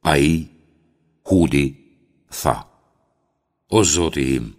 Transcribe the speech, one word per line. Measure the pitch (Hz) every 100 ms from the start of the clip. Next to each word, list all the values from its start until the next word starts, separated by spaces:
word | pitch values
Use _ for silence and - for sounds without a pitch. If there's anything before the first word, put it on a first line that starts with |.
| -
Ai, | 76 71 82 78 _ _ _ _ _ _ _ -
Hudi, | 95 82 71 69 - _ _ _ _ _
tha: | - - - - _ _ _ _ _ _ _ _ _ _
"O | 107
Zoti | 95 87 82 76 67 67
im | 57